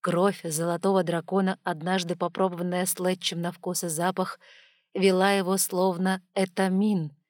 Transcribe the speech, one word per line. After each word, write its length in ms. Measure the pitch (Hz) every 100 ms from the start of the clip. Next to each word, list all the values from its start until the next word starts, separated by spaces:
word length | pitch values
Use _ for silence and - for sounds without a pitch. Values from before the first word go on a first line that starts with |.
Кровь 400 | - 175 196 190
золотого 600 | 170 156 170 170 196 190
дракона, 540 | 170 170 160 190 190 185
однажды 520 | - 165 170 185 170
попробованная 720 | 175 175 175 190 175 180 180
Слетчем 560 | 185 - 180 185 - 170
на 100 | 175
вкус 320 | 170 185 175
и 40 | 175
запах, 520 | 156 175 185 185 - - - _ _ _
вела 380 | 190 190 185 196
его 260 | 202 180 190
словно 640 | - 180 190 175 185 190 _
этамин 760 | - 190 - 190 190 214 196 156 -